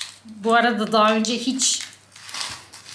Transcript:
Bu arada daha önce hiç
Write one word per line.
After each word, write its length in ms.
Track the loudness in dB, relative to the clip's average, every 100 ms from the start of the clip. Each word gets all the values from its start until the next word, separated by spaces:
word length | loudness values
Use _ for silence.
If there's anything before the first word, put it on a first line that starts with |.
| -16 -16
Bu 300 | -20 -8 2
arada 380 | 4 4 0 0
daha 220 | 4 4
önce 240 | 4 0 -2
hiç 500 | -2 -2 0 -2 -6 -16 _ -20 -16 -10 -10 -12 -16 -20 -20